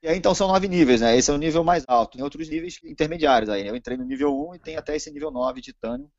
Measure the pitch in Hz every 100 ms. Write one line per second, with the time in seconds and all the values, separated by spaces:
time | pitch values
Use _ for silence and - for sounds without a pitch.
0 | 160 180 196 180 190 190 190 180 143 120
1 | 117 127 127 143 160 156 165 175 127 120
2 | 113 123 139 147 160 156 175 - - -
3 | 156 160 151 123 110 101 101 120 120 127
4 | 127 135 147 139 156 180 - 156 147 151
5 | 160 143 151 127 127 127 123 123 113 123
6 | 147